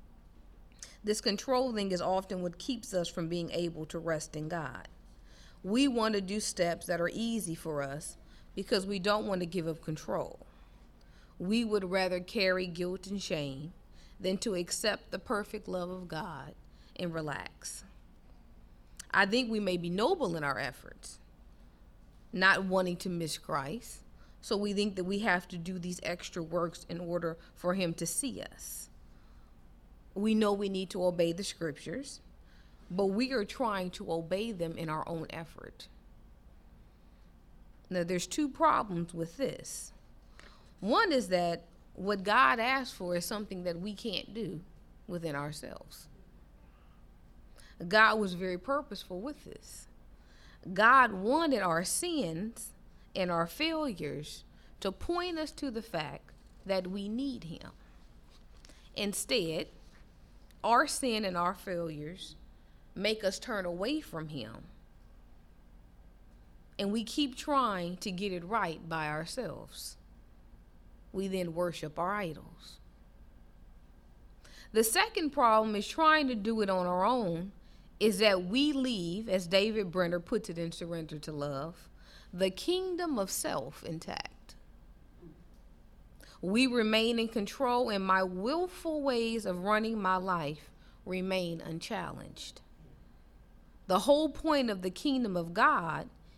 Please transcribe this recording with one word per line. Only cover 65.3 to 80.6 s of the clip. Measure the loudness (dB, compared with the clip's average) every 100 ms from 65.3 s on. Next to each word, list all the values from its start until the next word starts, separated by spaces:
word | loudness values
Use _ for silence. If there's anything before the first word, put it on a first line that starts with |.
| -20 -20 -20 -20 -20 -20 -20 -20 -20 -20 -20 -20 -20 -14 -4
And | -2
we | 0
keep | -2 0 0
trying | -2 0 2 2 0 -4 -4
to | -6
get | -4 -4
it | -4
right | -2 0 0 -2 -6
by | -2 -2
ourselves. | -2 -4 -6 -6 -8 -12 -14 -14 -14 -20 -20 -20 -20 -20 -20 -20 -20 -20 -20 -10
We | -4 -2
then | -2 -2
worship | 0 -2 -2 -6 -2
our | -2
idols. | -2 -4 -6 -14 -18 -20 -20 -20 -20 -20 -20 -20 -20 -20 -20 -20 -20 -20 -20 -20 -20 -20 -20 -20 -20 0
The | 4
second | 4 4 2 0 0
problem | 4 6 6 4
is | 0 -2
trying | 4 8 8 6
to |
do | 2 0 2
it | 2
on | 2 2
our | 4
own | 4 4 2 -2 -4 -10 -20 -20 -20 2
is | 2 6
that | 6 4
we | 2 2 4
leave, | 2 0 0 -2 -4 0
as | 0 4
David | 4 4 2 0
Brenner | 2 2 0
puts | 0 -2 -2
it |
in | -4